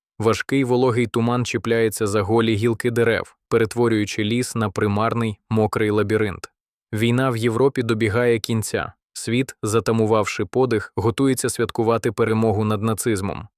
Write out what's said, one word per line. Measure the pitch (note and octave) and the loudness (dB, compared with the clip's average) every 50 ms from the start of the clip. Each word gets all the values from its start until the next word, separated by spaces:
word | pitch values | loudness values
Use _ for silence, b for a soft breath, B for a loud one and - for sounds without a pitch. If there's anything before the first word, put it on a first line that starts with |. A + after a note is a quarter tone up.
| _ _ _ - | _ _ _ -2
Важкий | G#2+ A2+ G#2+ - - - C#3 C#3 C3+ | 0 0 0 0 -2 -2 0 0 0
вологий | A#2+ B2 B2 B2+ C3 A2+ B2 A#2+ | 2 2 2 2 2 2 2 0
туман | A2+ - A#2+ A2+ A#2 A#2+ B2 A#2+ | 0 0 0 0 0 0 0 -2
чіпляється | - - A2 - A2+ A2+ A#2 A2+ A2 G#2 - A2 | -2 -4 -4 -2 0 0 2 0 0 0 -2 -2
за | G2+ G2 G#2+ G2 | 0 0 0 0
голі | F#2+ A2 A#2 A2+ A2+ A2 | 2 2 2 2 2 2
гілки | G2+ A2+ A#2+ A2+ - - A#2+ | 2 0 0 0 0 -2 -2
дерев, | A#2 A#2 A#2 A#2 A2 F#2 - - _ _ _ - | 0 0 2 2 0 0 -2 -8 _ _ _ 0
перетворюючи | - A#2 A2+ G#2+ - A#2 A#2+ A#2 A2 G#2+ G#2 G2+ - - G#2+ | 2 2 2 2 0 0 2 2 2 2 0 -2 -2 -4 -2
ліс | G#2 A#2 B2 B2 - - | -2 0 -2 -2 -4 -4
на | A#2 A2 G#2 | -2 -4 -2
примарний | - - G#2+ G#2 G2+ G#2 A2 A2+ A2+ A#2 A2+ A2 G#2 - _ - | -2 0 0 0 2 0 0 0 0 0 0 -2 -4 -6 _ -2
мокрий | A2+ A2 G#2+ G#2 - A#2 G#2+ G#2+ | 0 2 2 2 2 0 0 2
лабіринт. | G#2 G#2+ G#2 G2 G#2+ G#2+ G#2+ G2+ - - - - _ _ _ _ _ _ _ - - | 2 2 2 2 2 0 0 0 -4 -6 -12 -18 _ _ _ _ _ _ _ -8 -4
Війна | G#2+ A2+ A#2 A#2+ B2 C3+ C3+ | 0 2 2 2 2 0 0
в | A#2+ | 0
Європі | A2 A2+ A#2+ A2 A#2 C3 C#3 - C3+ A#2 | 0 0 0 2 2 2 2 2 0 -2
добігає | A#2 A2+ G#2+ A2+ G#2+ F#2 A#2+ B2 A#2+ A#2 A2 | -2 0 0 0 0 0 2 2 2 2 0
кінця. | - - A#2 A2 G#2 - - G2+ - - - _ _ _ - | 0 -2 -2 -2 -2 -2 -4 -4 -4 -6 -10 _ _ _ -16
Світ, | - - - A2+ B2 C3+ - - _ - | -12 -6 -2 -2 -2 -2 -2 -6 _ -4
затамувавши | G#2+ G#2 A#2 G#2 - A2+ A2+ A2 G#2+ A2 G#2+ G2+ - - - G#2+ | -2 0 0 2 2 2 2 2 2 2 2 2 0 -2 -6 -6
подих, | - - B2 C3 B2 A2+ G#2+ - - - | -2 0 0 0 2 0 -2 -2 -4 -6
готується | - F#2 A#2 G#2+ - C#3 C3+ C3 - - B2 | -2 -2 0 0 2 2 0 0 0 -2 -4
святкувати | - - A#2 - - - A2+ A2 A#2 A2+ - A#2+ G#2 | -2 -2 -4 -4 -2 -2 0 0 0 0 0 -2 -2
перемогу | - A2+ G#2+ A2 A2 A2+ A2+ G2 G#2+ A2 | 0 0 0 2 2 2 0 0 0 0
над | G#2+ G#2+ G2 G#2+ | -2 -2 -2 -2
нацизмом. | A2+ A2 G2+ - B2 A2 F#2+ F#2+ F#2+ - - - - _ | -4 -4 -2 -2 -2 -2 -2 -2 -6 -8 -8 -12 -18 _